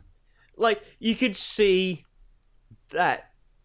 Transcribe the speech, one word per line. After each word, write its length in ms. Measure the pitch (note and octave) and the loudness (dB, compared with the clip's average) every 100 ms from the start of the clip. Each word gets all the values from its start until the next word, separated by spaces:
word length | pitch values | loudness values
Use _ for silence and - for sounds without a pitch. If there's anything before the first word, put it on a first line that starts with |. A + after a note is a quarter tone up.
| - _ _ _ _ - | -12 _ _ _ _ -2
like, 260 | A3+ G#3 - - | -2 -2 -6 -8
you 160 | A3+ A3 | -4 0
could 200 | B3+ F#3+ | -2 -2
see 680 | - - G#3 F#3 F#3 E3+ _ _ - _ _ _ _ - _ | -2 2 2 2 0 -4 _ _ -20 _ _ _ _ -20 _
that, 400 | D#3 E3+ - - _ _ _ | -2 -2 -2 -8 _ _ _